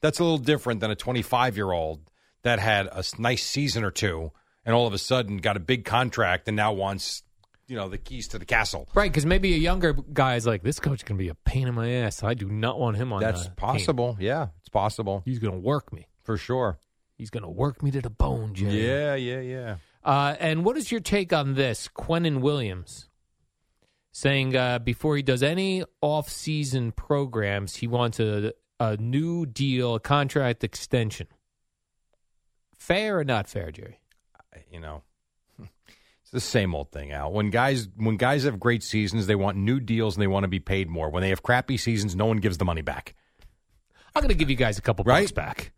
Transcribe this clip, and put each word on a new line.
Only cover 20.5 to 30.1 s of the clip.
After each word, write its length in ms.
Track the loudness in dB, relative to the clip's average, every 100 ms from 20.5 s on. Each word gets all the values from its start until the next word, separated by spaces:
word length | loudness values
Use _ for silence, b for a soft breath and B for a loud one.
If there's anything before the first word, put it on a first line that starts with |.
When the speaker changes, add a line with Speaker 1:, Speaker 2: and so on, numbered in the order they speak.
| 2
Speaker 2:
what 140 | 2 0
is 120 | -2
your 100 | -2
take 300 | 0 0 2
on 200 | 2 2
this? 340 | 2 2 0 -8
Quinnen 520 | -12 -2 0 2 2
Williams 680 | 0 0 -2 -6 -10 -16 -20 _ _ _ _ _ _ _ _ _ _
saying, 440 | -2 2 4 2 2
uh, 220 | 2 0
before 380 | 0 -2 0 0
he 60 |
does 200 | 2 2
any 420 | 2 2 0 -2 -6 _
off-season 920 | 0 0 -2 -8 -4 -4 -2 -2 -2
programs, 840 | -6 -2 0 0 -2 -2 -2 -4 -6
he 100 | -2
wants 320 | 0 0 0
a, 340 | 0 0 -4 -6 _ _
a 180 | -2 0
new 480 | -2 0 0 -2 -4
deal, 480 | -2 0 0 0 -2
a 40 |
contract 640 | 2